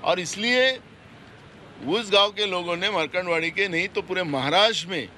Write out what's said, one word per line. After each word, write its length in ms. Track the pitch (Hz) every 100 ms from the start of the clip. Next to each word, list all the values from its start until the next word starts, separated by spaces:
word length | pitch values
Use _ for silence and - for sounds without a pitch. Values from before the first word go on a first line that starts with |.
और 160 | - 180
इसलिए 600 | 170 196 226 247 262 254 - - - - - - - - - - 127
उस 240 | 202 214
गांव 180 | 196 202
के 160 | 202 208
लोगों 300 | 180 175 175
ने, 140 | 196
मरकंडवाड़ी 600 | 190 156 180 180 165 165
के 180 | 170 202
नहीं 200 | 165 190
तो 140 | -
पूरे 200 | 175 185
महाराष्ट्र 680 | 175 143 135 170 214 202 170
में 200 | 180 104